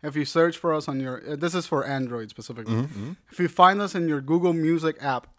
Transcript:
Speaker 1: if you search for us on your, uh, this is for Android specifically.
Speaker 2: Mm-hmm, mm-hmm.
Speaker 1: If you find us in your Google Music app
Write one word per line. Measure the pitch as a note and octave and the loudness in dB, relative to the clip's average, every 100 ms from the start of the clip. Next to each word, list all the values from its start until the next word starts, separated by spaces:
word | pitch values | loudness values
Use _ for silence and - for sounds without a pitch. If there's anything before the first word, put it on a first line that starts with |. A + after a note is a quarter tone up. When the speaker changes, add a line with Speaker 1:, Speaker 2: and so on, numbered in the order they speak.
Speaker 1:
if | D3+ D3 | -4 -4
you | |
search | C#3 E3 E3+ E3 | 0 4 2 2
for | E3+ | -2
us | D#3 D3 | 0 -2
on | C3+ | -4
your, | C3 B2+ - | -4 -8 -8
uh, | D3 | -4
this | E3+ | -2
is | F3 D#3+ | -2 0
for | D3 | -2
Android | C3+ C#3 B2+ A#2+ A2 | 0 -2 -2 -6 -8
specifically. | - A2 A#2 A2 | -12 -14 -10 -2
Speaker 2:
Mm-hmm, | A2+ C#3 A#2 | 0 0 -6
mm-hmm. | A2 F#3 _ | -10 -12 _
Speaker 1:
If | - | -2
you | F3 | -2
find | - F3+ G3 | 6 6 6
us | G3+ | -2
in | F#3 E3+ | -2 0
your | D3 | -2
Google | C3+ E3 F3+ | 2 2 4
Music | E3+ D#3+ E3 D#3+ D#3 | 2 2 2 0 -4
app | C#3 B2+ - | -4 -4 -6